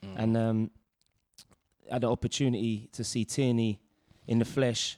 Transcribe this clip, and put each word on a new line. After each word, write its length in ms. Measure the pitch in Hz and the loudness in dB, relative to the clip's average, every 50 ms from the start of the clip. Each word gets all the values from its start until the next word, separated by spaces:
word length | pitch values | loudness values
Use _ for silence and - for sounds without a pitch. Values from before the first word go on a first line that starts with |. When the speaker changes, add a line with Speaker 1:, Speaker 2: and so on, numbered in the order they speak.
| - | -16
Speaker 1:
Mm. 100 | 98 95 | -12 -6
Speaker 2:
and, 200 | - 110 113 113 | -2 0 2 2
um, 340 | 113 113 113 110 110 113 - - _ _ _ _ _ _ _ _ _ _ _ _ - - _ _ _ _ _ _ _ _ - | 2 2 2 2 0 0 -2 -6 _ _ _ _ _ _ _ _ _ _ _ _ -20 -20 _ _ _ _ _ _ _ _ -6
had 120 | - 123 | -4 -2
the 100 | 117 113 | 0 0
opportunity 800 | 120 - - 123 - - 143 131 120 101 113 117 110 107 117 - | 0 0 -2 -4 -2 0 0 0 2 0 0 -2 -2 -4 -6 -10
to 120 | - - 117 | -10 -8 -8
see 220 | - - 120 107 | -4 -2 -2 -4
Tierney 540 | - - - 135 123 120 117 113 110 101 - _ _ _ _ _ _ _ _ - | -2 0 0 2 4 4 4 2 2 0 -2 _ _ _ _ _ _ _ _ -4
in 120 | - 117 117 | 0 2 2
the 60 | 113 | 2
flesh. 520 | - - 139 135 123 113 - - - - | 2 0 0 0 2 0 -2 -4 -6 -8